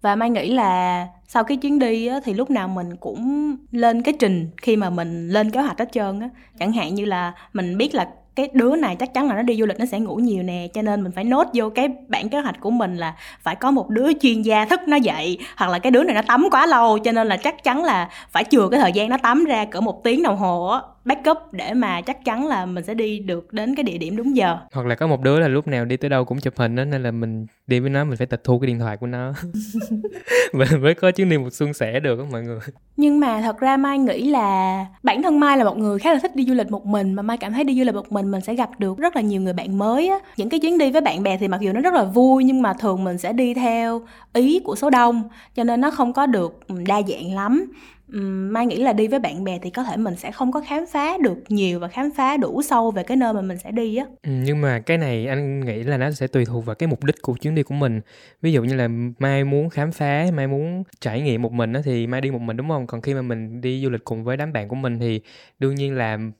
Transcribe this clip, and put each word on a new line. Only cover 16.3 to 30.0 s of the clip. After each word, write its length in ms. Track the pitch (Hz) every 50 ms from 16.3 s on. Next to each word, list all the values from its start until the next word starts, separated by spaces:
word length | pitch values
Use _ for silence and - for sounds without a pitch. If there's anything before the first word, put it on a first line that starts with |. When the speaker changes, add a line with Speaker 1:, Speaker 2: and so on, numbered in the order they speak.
| 240 254 311 392
Speaker 1:
quá 160 | - 262 294
lâu 320 | 339 311 247 233 233 214 208
cho 140 | 214 233 226
nên 140 | 226 226
là 100 | 220 196
chắc 280 | 185 - 294 320 - -
chắn 200 | 277 254 277 339
là 240 | 330 233 185 175 175 - - - -
phải 140 | - - 247
chừa 240 | - - 262 202 190
cái 100 | 180 285
thời 120 | 277 185 175
gian 160 | 202 208 220
nó 80 | 240 262
tắm 260 | - 233 240 285 339
ra 200 | 311 269 220 208
cỡ 160 | 208 - -
một 240 | 214 226 185 - -
tiếng 180 | 233 240 262 339
đồng 140 | 262 202
hồ 300 | 196 202 185 175 175 175 180
á, 120 | 214 254 254 - - _ _
backup 340 | 240 262 - - 302 320 320 - - -
để 220 | 185 - - 214
mà 260 | 254 240 202 180 175
chắc 240 | 175 - 277 269 -
chắn 220 | 254 220 226 277
là 200 | 311 285 202 185
mình 180 | 180 180 180 170
sẽ 100 | 185 220
đi 240 | 226 226 214 214 208
được 340 | 208 190 180 170 170 - -
đến 220 | 214 214 226 277
cái 80 | 294 285
địa 160 | 220 165 170
điểm 180 | 170 160 190
đúng 200 | 214 233 262 277
giờ. 220 | 254 202 180 165 170 - - -
Speaker 2:
Hoặc 140 | 135 123
là 80 | 123 117
có 120 | - 156
một 140 | 160 151 127
đứa 180 | 131 127 139 156
là 100 | 165 151
lúc 180 | 131 139 151
nào 180 | - 139 123 120
đi 120 | 117 127
tới 120 | 127 - 143
đâu 140 | 143 131 127
cũng 160 | - 123 123
chụp 140 | - 131 -
hình 200 | - 123 113 117
á, 80 | 123 131
nên 180 | 143 147 135 127
là 80 | 120
mình 360 | 117 117 117 113 110 110 110 110 _ _ _
đi 140 | - 127 123
với 100 | 123 139
nó 140 | 139 139 147
mình 120 | 151 131
phải 100 | 107 123
tịch 180 | 127 - 117 _
thu 140 | - 123 123
cái 80 | 135
điện 120 | 131 120 117
thoại 180 | 117 113 104
của 100 | 104 120
nó. 260 | 123 123 123 123 131 135 139
<laughs> 40 | - 175 170 214 214 214 - 226 - - 226 214